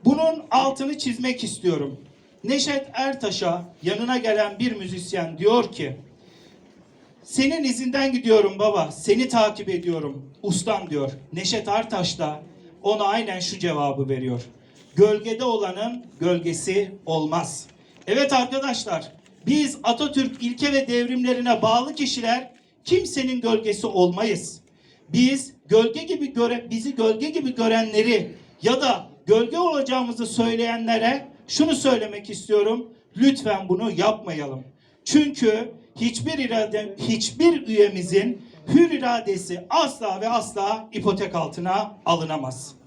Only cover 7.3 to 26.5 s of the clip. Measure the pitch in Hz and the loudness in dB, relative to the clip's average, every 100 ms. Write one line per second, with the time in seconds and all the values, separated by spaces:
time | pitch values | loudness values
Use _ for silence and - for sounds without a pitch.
7.3 | - 269 320 269 240 254 277 269 247 226 | 0 0 0 -2 -2 -2 0 0 0 4
8.3 | 220 196 190 214 202 147 - - 214 254 | 6 6 2 2 2 -2 -4 0 2 4
9.3 | 233 214 208 190 175 175 165 147 135 - | 4 4 2 -4 -4 -2 -4 -4 -8 -14
10.3 | - 202 170 - 214 175 147 135 - - | -8 -4 -2 0 -2 -2 -4 -4 -6 -10
11.3 | 165 190 226 202 214 226 196 175 - 151 | -6 -2 -2 0 -2 0 -4 -4 -4 -6
12.3 | 151 - - - - 202 214 202 226 214 | -6 -14 -20 -20 -4 0 2 2 0 -2
13.3 | 185 175 190 175 147 143 139 135 131 127 | -6 -6 -4 -2 0 -2 -2 -2 -2 -2
14.3 | 120 - - - - - 139 208 208 226 | -6 -8 -20 -20 -20 -6 4 4 4 -2
15.3 | 226 254 220 190 185 233 247 - - 170 | -2 0 0 -2 -4 -6 -8 -14 -4 0
16.3 | 175 170 156 - 190 190 - 160 160 151 | 0 -2 -4 -2 0 -2 -8 -4 -2 0
17.3 | 165 151 - - _ _ - - 233 277 | -2 -4 -10 -16 _ _ -16 -2 2 4
18.3 | 262 247 269 269 233 214 165 - - _ | 2 0 -4 -4 -4 -4 -6 -6 -20 _
19.3 | _ - 294 285 - 220 233 302 269 247 | _ 0 2 2 -2 -2 0 0 0 -2
20.3 | - 240 240 285 277 269 240 240 254 247 | -4 -6 -2 0 0 2 0 0 0 0
21.3 | 247 247 226 220 240 269 - 269 - 226 | 0 2 2 4 2 0 -4 -4 -2 0
22.3 | 247 - - _ _ - 359 - 285 254 | -2 -4 -20 _ _ 0 2 2 -4 -2
23.3 | 254 226 220 220 202 220 196 180 175 226 | -2 0 0 0 -2 -2 4 2 4 -2
24.3 | 185 - - _ _ _ _ - - 254 | -2 -6 -16 _ _ _ _ -2 4 4
25.3 | 269 - - - 220 226 311 330 - 277 | 2 -6 -18 4 4 4 -2 -4 -4 -2
26.3 | 233 233 | 0 0